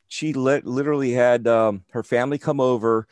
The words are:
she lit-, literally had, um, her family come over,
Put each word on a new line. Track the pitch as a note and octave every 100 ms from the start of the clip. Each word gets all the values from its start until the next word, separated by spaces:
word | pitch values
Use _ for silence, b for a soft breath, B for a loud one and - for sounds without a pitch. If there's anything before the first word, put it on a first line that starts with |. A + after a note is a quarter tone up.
| _
she | - D#3
lit-, | C3+ C3 C#3+ G#2+
literally | B2+ C#3+ D3 C3
had, | B2 B2 A#2+ A#2
um, | A2+ A2 G2 _
her | B2
family | - A#2+ C3 C#3+
come | - C#3
over, | B2+ A#2+ A2+ A2+ A2